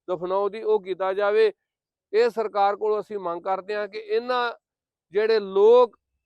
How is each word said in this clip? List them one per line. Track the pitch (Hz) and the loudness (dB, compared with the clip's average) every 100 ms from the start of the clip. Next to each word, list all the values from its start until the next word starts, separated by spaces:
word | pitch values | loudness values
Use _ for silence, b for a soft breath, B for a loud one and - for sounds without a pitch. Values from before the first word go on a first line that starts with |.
| - | -8
ਦਫਨਾਉਣ | 175 180 190 202 | -6 -2 -2 -2
ਦੀ, | 220 | -4
ਉਹ | 214 214 | 0 0
ਕੀਤਾ | 185 175 190 | 0 -4 -4
ਜਾਵੇ। | 190 202 214 220 - _ _ _ _ _ | -2 0 2 2 0 _ _ _ _ _
ਇਹ | 208 240 | 0 0
ਸਰਕਾਰ | 220 214 208 202 202 | 0 -4 0 0 0
ਕੋਲੋਂ | 214 214 | -2 -2
ਅਸੀਂ | - 208 | -4 -8
ਮੰਗ | 180 170 | -8 -6
ਕਰਦੇ | 190 190 190 208 | -6 -6 -6 -8
ਹਾਂ | 208 | -8
ਕਿ | 214 | -10
ਇਹਨਾਂ | 214 220 247 247 240 - _ _ _ _ _ | -6 -4 -2 -2 -4 -6 _ _ _ _ _
ਜਿਹੜੇ | 185 220 220 | -2 0 0
ਲੋਕ | 196 196 214 240 240 - _ _ | 0 4 6 6 4 -2 _ _